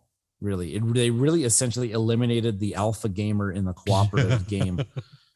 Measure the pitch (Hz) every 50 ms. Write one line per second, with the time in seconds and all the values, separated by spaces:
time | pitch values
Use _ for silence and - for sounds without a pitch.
0 | _ _ _ _ _ _ _ - - 101 98 90 87 80 71 104 113 113 117 127
1 | 120 120 117 117 135 151 165 170 139 117 113 - 127 120 110 123 123 117 - 113
2 | 110 113 117 120 123 120 120 117 110 117 104 98 107 101 82 90 104 110 107 -
3 | - 110 90 101 104 107 104 104 101 98 87 101 98 92 87 - - 98 98 95
4 | 104 101 - 139 127 95 127 110 90 - 101 98 95 92 90 90 131 - - 131
5 | - - - - _ _ _